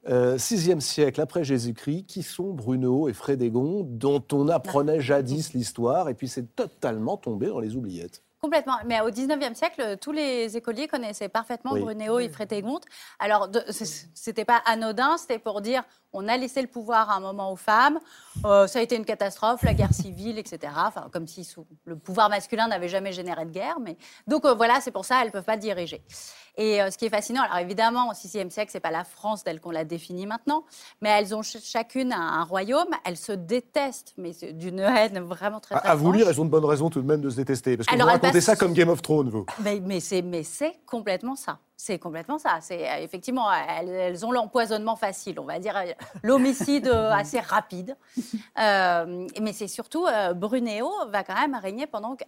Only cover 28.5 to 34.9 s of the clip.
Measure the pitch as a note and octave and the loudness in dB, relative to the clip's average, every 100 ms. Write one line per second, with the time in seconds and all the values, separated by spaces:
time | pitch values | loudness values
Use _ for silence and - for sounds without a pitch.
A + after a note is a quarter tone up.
28.5 | G#3 G#3 F#3+ E3 D#3+ F3+ - G#3 G#3+ - | -6 -6 -4 -4 -4 -6 -8 -6 -4 -6
29.5 | E3 F3 D#3+ D#3+ E3+ - F3+ G3+ A3+ - | -10 -6 -6 -6 -8 -8 -10 -8 -6 -2
30.5 | D#4 - - - _ G#3 G#3 G3+ G#3+ G#3+ | -2 -2 -20 -20 _ 4 4 4 -4 -6
31.5 | A3+ - A3+ A3+ C4 B3+ G#3 E3 D#3+ E3+ | -12 -4 -4 -2 -2 -2 -2 0 -2 0
32.5 | F#3 G3+ C#4 F4+ D4+ F#3+ E3+ - G3 E3+ | -2 0 0 0 -2 -4 -8 -8 -8 -2
33.5 | B3 A#3+ D4+ C#4 B3+ - - F3 D#3+ E3 | -4 -2 -2 -2 -6 -16 -12 -12 -12 -14
34.5 | D#3+ F3+ F#3 G3 | -10 -8 0 4